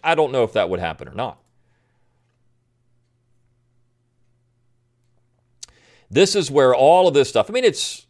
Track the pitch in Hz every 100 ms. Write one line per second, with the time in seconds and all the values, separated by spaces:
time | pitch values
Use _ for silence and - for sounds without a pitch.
0 | 156 160 147 131 113 110 90 92 87 78
1 | - 87 120 - _ _ _ _ _ _
2 | _ _ _ _ _ _ _ _ _ _
3 | _ _ _ _ _ _ _ _ _ _
4 | _ _ _ _ _ _ _ _ _ _
5 | _ _ _ _ _ _ - _ _ _
6 | _ 113 190 202 139 139 131 127 135 180
7 | 180 139 131 113 104 240 240 - - -